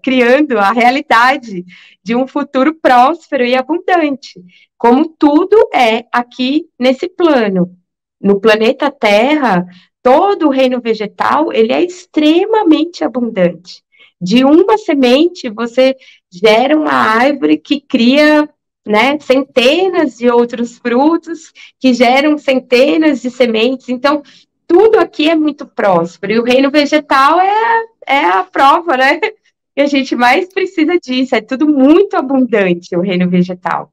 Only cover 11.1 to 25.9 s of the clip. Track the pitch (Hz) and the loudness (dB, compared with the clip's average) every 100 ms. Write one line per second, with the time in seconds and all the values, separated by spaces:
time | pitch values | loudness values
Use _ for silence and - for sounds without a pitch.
11.1 | - 208 269 311 220 226 277 359 - - | -4 -2 0 -2 0 0 0 -4 -6 -8
12.1 | 302 302 339 415 440 349 294 339 - 302 | -2 0 0 0 0 2 0 -2 -6 -6
13.1 | 247 233 - 175 165 - - _ _ _ | -4 -6 -2 -2 -4 -18 -20 _ _ _
14.1 | - 180 247 269 320 403 427 349 285 247 | -10 -2 2 4 4 2 0 -2 0 2
15.1 | 269 349 359 247 214 240 247 262 262 - | 2 0 -4 -12 -10 -6 0 0 -2 -12
16.1 | _ _ 175 214 220 269 311 294 262 220 | _ _ -2 0 2 2 0 0 0 0
17.1 | 220 269 262 302 302 - 285 - 233 233 | 0 0 -2 -2 -2 -4 -8 -4 -2 2
18.1 | 285 302 302 302 _ _ _ 208 208 262 | 2 2 2 0 _ _ _ -4 0 0
19.1 | 294 - 262 269 247 240 330 381 359 277 | -2 -2 -2 -2 0 0 2 0 0 -4
20.1 | - 240 240 240 240 240 - 240 240 302 | -2 0 0 0 -4 -10 -8 -4 0 0
21.1 | 330 320 339 - - - _ 262 226 240 | 0 -6 -16 -16 -20 -20 _ 0 2 2
22.1 | 269 302 294 277 262 - 240 294 320 311 | 2 0 0 -2 -2 0 0 2 2 0
23.1 | 247 254 - 233 220 247 262 - 247 277 | -2 -4 -2 -2 0 -2 -4 -8 -4 -2
24.1 | 294 - - _ _ - 339 440 427 339 | -4 -6 -20 _ _ 0 4 4 2 -2
25.1 | - 302 330 302 285 277 - 208 | -2 -2 0 -2 -6 -12 -4 0